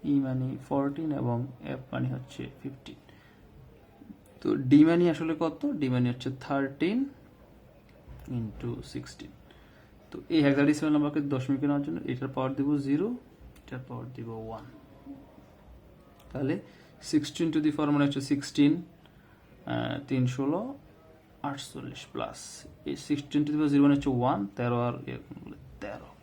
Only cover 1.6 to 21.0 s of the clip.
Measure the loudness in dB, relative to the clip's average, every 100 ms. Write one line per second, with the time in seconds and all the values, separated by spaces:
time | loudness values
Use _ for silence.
1.6 | -10 -10 -6 -4 -2 -4 -8 -10 -12 -10
2.6 | -12 -12 -16 -18 -20 -20 -20 -20 -20 -20
3.6 | -20 -20 -20 -20 -20 -20 -20 -6 0 0
4.6 | 6 8 8 6 4 2 -2 0 -2 -2
5.6 | -4 -2 0 2 2 0 -6 -8 -4 -2
6.6 | -2 -2 0 0 -2 -6 -20 -20 -20 -20
7.6 | -20 -20 -20 -20 -20 -18 -8 -6 -6 -8
8.6 | -8 -8 -10 -10 -12 -16 -18 -18 -20 -20
9.6 | -20 -20 -20 -20 -16 -14 0 4 6 6
10.6 | 6 4 2 2 2 0 0 -2 0 0
11.6 | 2 0 -2 -6 -4 -4 -4 -2 -2 0
12.6 | 0 0 2 0 0 -4 -10 -20 -20 -20
13.6 | -14 -12 -10 -10 -10 -12 -10 -10 -10 -12
14.6 | -14 -20 -20 -20 -16 -16 -18 -20 -20 -20
15.6 | -20 -20 -20 -20 -20 -20 -12 -4 -2 -2
16.6 | -6 -20 -20 -20 0 0 0 -2 0 2
17.6 | 0 0 2 4 4 2 0 -2 -2 4
18.6 | 6 6 -2 -18 -20 -20 -20 -20 -20 -18
19.6 | -6 -4 -2 -4 -2 2 2 2 0 0
20.6 | -2 -10 -18 -20